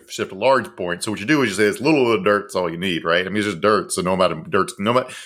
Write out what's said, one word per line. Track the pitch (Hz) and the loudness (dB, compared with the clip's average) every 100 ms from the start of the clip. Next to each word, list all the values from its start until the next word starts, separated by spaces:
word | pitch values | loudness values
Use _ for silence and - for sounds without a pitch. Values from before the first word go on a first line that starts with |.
| - | -10
ship | - 101 | -8 -8
a | 95 | -2
large | 120 131 107 - | 2 2 0 -6
point. | 90 87 | -6 -4
So | - | -4
what | 98 | -6
you | 104 | 0
do | 151 | 2
is | 120 | 2
you | 95 | 2
say, | |
"It's | 104 98 | 2 2
little, | 135 156 120 | 2 2 4
little | 110 | 2
dirt, | 95 104 - | 2 0 0
it's | 95 | -4
all | 87 | -4
you | 82 | -2
need," | 95 87 85 | -2 -2 0
right? | 85 92 | 0 0
I | |
mean, | 104 | -2
it's | 104 | -2
just | 85 | 0
dirt, | 101 104 85 | 2 2 0
so | - | -4
no | 90 | 0
amount | 92 90 | 2 2
of | 80 82 | 0 -2
dirt's, | 98 92 - | -2 -2 -2
no | 101 | 0
ma-, | 123 - - | 0 0 -8